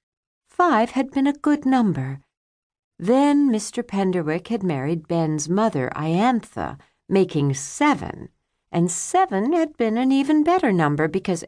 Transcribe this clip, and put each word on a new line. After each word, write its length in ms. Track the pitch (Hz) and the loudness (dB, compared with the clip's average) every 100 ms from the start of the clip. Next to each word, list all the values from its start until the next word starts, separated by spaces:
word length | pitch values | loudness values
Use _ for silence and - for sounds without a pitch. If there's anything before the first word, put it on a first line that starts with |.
| _ _ _ _ _ | _ _ _ _ _
Five 440 | - 359 226 240 | 0 2 2 2
had 200 | 262 269 | -2 -2
been 160 | 277 277 | 0 0
a 60 | |
good 320 | 285 302 294 262 | 0 0 0 2
number. 560 | 262 214 135 131 135 _ _ _ _ _ _ _ - | 2 2 0 -4 -8 _ _ _ _ _ _ _ -6
Then 540 | 175 262 285 285 277 | 0 2 4 4 2
Mister 320 | 214 - - | 0 -4 -8
Penderwick 640 | 240 196 190 180 151 165 - | -6 -2 0 0 -2 -4 -4
had 160 | 226 | -4
married 440 | 185 139 139 170 - | -2 -2 -2 -4 -2
Ben's 420 | 170 160 156 147 | -2 0 -2 0
mother, 400 | 190 220 147 127 - | 0 0 0 -4 -4
Iantha, 840 | 156 175 240 233 - - 71 139 _ _ - | -2 2 2 0 -4 -8 -8 -8 _ _ -2
making 460 | 190 180 156 143 | 0 2 0 -2
seven, 760 | 135 - - 294 214 - - - _ _ _ _ | -2 -6 0 0 0 -4 -12 -16 _ _ _ _
and 180 | 170 175 | -2 -2
seven 640 | - - 370 370 196 233 | -2 -2 0 0 0 0
had 240 | 339 320 - | 0 -2 -2
been 200 | 226 220 | -2 0
an 140 | 262 | 2
even 320 | 269 277 302 | 2 2 2
better 280 | 302 370 269 | 4 2 2
number 360 | 180 151 147 156 | 2 2 2 0
because 380 | 185 190 170 | -2 -4 -4